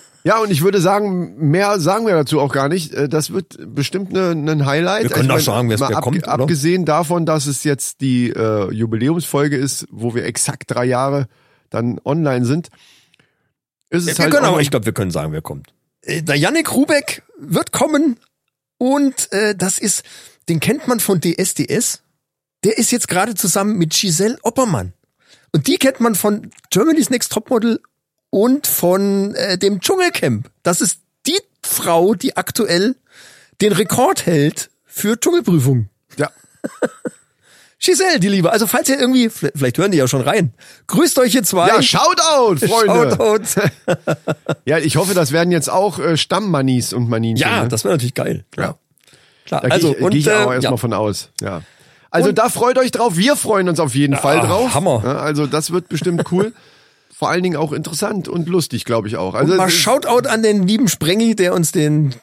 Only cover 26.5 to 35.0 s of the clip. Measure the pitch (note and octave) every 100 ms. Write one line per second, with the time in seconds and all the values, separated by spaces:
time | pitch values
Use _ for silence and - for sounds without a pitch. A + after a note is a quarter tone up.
26.5 | - - F#3 D#4 D#4+ A#3+ B3 - G#3+ -
27.5 | A#3+ A#3 - _ _ _ _ - F#3+ A#3
28.5 | C#4 - - F3 F#3 G3+ G3 G3 - G3+
29.5 | F#3 G3 G3 - F#4+ F4+ - D3+ G#2+ -
30.5 | _ F3 F3 - - _ _ - F#4+ -
31.5 | _ - - G3 E3 F#3 G3+ C4+ - F#3+
32.5 | - G#3+ F3 C4 - _ - - - _
33.5 | - G#3 F3+ G#3+ - D4 - - D#3+ C#3+
34.5 | - - _ _ -